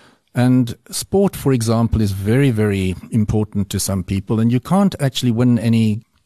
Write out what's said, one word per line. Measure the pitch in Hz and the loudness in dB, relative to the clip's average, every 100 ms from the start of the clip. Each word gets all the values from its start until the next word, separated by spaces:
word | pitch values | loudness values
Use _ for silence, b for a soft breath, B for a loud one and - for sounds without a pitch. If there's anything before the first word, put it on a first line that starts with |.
| b b b 123 | b b b 0
And | 123 127 120 - - | 2 2 0 -6 -12
sport, | - - 196 196 - | -12 -2 0 0 0
for | 143 | 0
example, | 127 110 113 117 113 | 0 2 0 2 0
is | 101 | 0
very, | 98 101 127 143 | -2 0 2 2
very | 110 107 98 92 90 - | 2 0 0 -2 -4 -4
important | 117 104 107 104 101 95 | -2 0 0 -2 -4 -4
to | 95 | -4
some | - 98 | -4 -4
people, | 85 95 - 110 | -2 -4 -2 0
and | 117 | 0
you | 123 | 0
can't | - 190 196 - | 0 0 0 0
actually | 135 - 123 | -4 -2 -2
win | 113 123 117 | 0 2 2
any | 117 113 110 107 - _ | 2 2 2 -2 -8 _